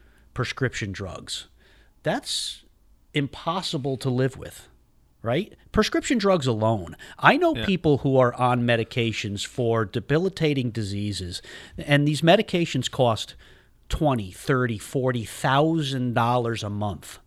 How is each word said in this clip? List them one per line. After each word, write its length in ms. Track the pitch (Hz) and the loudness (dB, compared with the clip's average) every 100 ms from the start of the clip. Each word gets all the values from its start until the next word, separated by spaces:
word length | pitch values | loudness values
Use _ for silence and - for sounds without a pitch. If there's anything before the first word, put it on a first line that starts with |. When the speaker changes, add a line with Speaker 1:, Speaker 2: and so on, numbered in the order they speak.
| - _ _ | -20 _ _
Speaker 1:
prescription 600 | - 120 - 127 - 104 | -6 -6 -2 -4 -2 -6
drugs, 540 | 92 95 85 - - - _ _ _ _ _ | -6 -10 -10 -10 -12 -12 _ _ _ _ _
that's 600 | - 226 - - - - - _ _ _ _ | -4 -4 -4 -6 -6 -10 -18 _ _ _ _
impossible 840 | 147 143 - - 180 175 160 131 131 | -4 -4 -4 -4 -4 -4 -4 -4 -4
to 120 | 135 | -2
live 280 | 123 131 - | 0 0 -2
with, 320 | - - - _ _ _ _ _ | -12 -18 -20 _ _ _ _ _
right? 320 | 110 131 214 - - | -2 -2 -2 -10 -2
Prescription 440 | - 214 339 - 254 | 0 2 0 0 0
drugs 300 | 196 185 131 | 2 2 2
alone. 480 | 110 110 113 82 - - - | 2 2 2 -2 -14 -18 2
I 160 | 151 262 | 4 6
know 180 | 349 | 4
Speaker 2:
Yeah. 120 | 262 214 | 2 0
Speaker 1:
people 320 | 185 160 143 | 2 2 2
who 180 | 139 131 | 4 4
are 180 | 123 123 | 4 4
on 260 | 123 123 | 2 2
medications 840 | 120 117 110 - 117 107 107 98 - | 2 2 0 0 0 -2 -4 -6 -6
for 380 | - 120 113 | -2 2 2
debilitating 880 | 107 117 - 147 185 180 160 139 123 | 0 -4 0 0 0 0 0 0 -2
diseases, 720 | 110 101 101 104 92 90 87 - - - - | -2 -4 -4 -4 -4 -8 -10 -14 -18 -16 -12
and 300 | - 143 147 | 2 2 4
these 140 | 151 | 4
medications 680 | 165 202 214 180 170 135 - | 6 6 4 -2 0 -2 -4
cost 460 | - 123 110 - - - - _ _ - | 2 2 2 -4 -14 -20 -20 _ _ -8
twenty, 420 | - 156 127 95 | 0 2 0 -4
thirty, 460 | - - 135 127 107 | -8 -2 0 0 -4
forty 480 | - 143 127 123 101 | -6 -2 0 -2 -6
thousand 880 | - 147 139 160 165 143 135 123 | -4 2 4 4 2 -2 -2 0
dollars 500 | 117 117 123 117 113 | 2 2 2 0 -4
a 60 | 104 | -4
month. 500 | 101 104 80 - - | -4 -4 -6 -12 -20